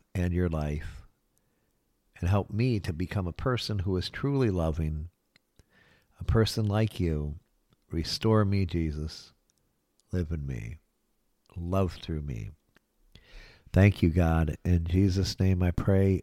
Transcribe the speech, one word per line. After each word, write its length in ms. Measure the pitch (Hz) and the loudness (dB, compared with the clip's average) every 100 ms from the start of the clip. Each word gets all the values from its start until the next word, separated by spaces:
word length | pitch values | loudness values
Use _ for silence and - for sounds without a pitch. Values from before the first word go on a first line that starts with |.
| _ 95 | _ -4
and 160 | 90 | -2
your 160 | 90 90 | 0 0
life, 600 | 80 76 73 - - - _ _ _ _ _ _ _ _ _ _ - | -2 -4 -4 -8 -14 -20 _ _ _ _ _ _ _ _ _ _ -6
and 80 | 87 | 0
help 220 | 101 - | 0 0
me 280 | 104 127 110 | -2 0 0
to 140 | - | -4
become 340 | 80 90 107 90 | -4 -4 -2 -4
a 60 | |
person 460 | - 135 123 - 104 | -4 -4 -2 -4 -4
who 180 | 92 92 | -2 -2
is 120 | - | -4
truly 420 | - 139 139 123 | -6 -2 0 2
loving, 580 | 90 82 78 78 78 82 _ _ _ _ _ _ _ _ _ _ _ | 2 0 0 -4 -4 -10 _ _ _ _ _ _ _ _ _ _ _
a 20 | |
person 420 | - 117 107 - 107 | 0 2 2 0 0
like 320 | 104 110 - | 2 0 0
you. 400 | 87 78 73 76 _ _ _ _ _ | -2 0 -4 -8 _ _ _ _ _
Restore 540 | 82 80 - 110 110 101 | -6 -4 -2 2 4 4
me, 200 | 98 92 | 2 0
Jesus. 680 | 87 80 76 80 - - _ _ _ _ _ _ _ _ | 0 -2 -4 -8 -10 -20 _ _ _ _ _ _ _ _
Live 180 | 90 80 | -4 -2
in 140 | 82 69 | -4 -6
me. 320 | 62 55 78 _ _ _ _ _ _ _ - | -8 -10 -14 _ _ _ _ _ _ _ -10
Love 400 | 85 95 95 - | -4 0 0 -2
through 200 | - 78 | -8 -6
me." 300 | 73 58 52 - _ _ _ _ _ - _ - - - - | -6 -8 -10 -14 _ _ _ _ _ -20 _ -20 -20 -20 0
Thank 280 | - 101 95 | 6 6 6
you, 80 | 87 | 2
God. 480 | 80 82 80 78 - | 4 4 2 0 -2
In 220 | 87 87 85 | 0 2 2
Jesus' 540 | 92 98 92 92 - | 2 4 2 -2 0
name 200 | 95 92 | 2 2
I 100 | 90 | 2
pray. 500 | 85 - 98 98 92 | 0 2 4 4 2